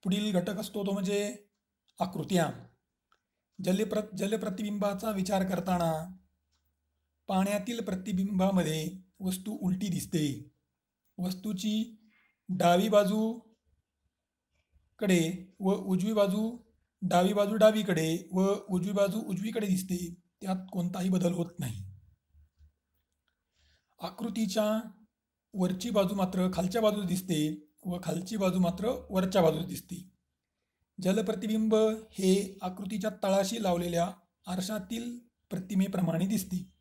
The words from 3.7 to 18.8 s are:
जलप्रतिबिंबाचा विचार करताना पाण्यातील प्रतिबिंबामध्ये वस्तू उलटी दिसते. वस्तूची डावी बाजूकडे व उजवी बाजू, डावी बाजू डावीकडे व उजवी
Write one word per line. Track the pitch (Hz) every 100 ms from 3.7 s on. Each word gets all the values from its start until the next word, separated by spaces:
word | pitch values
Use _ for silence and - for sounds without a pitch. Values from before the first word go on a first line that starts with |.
| 196 220 214 208 190
जलप्रतिबिंबाचा | 202 220 214 190 208 208 202 196 226
विचार | 196 185 196 185
करताना | 180 180 180 170 156 175 - _ _ _ _ _ _ _ _ _ _ -
पाण्यातील | 190 196 208 196 233
प्रतिबिंबामध्ये | 220 185 214 185 196 185 190 185 156 156 160 - - _
वस्तू | 185 185 214 214
उलटी | 185 185 202
दिसते. | 160 - 165 151 120 - _ _ _ _ _ _ -
वस्तूची | 180 185 214 190 214 214 226 - _ _ _ _ -
डावी | 185 175 175 220
बाजूकडे | 208 202 214 220 233 - _ _ _ _ _ _ _ _ _ _ _ _ _ _ _ 202 180 160 - - _
व | 190
उजवी | 196 190 180 202
बाजू, | 214 202 190 220 240 _ _ _ _
डावी | 185 175 185
बाजू | 208 202 220
डावीकडे | 214 214 190 165 160 165 -
व | 185 190 202 -
उजवी | 180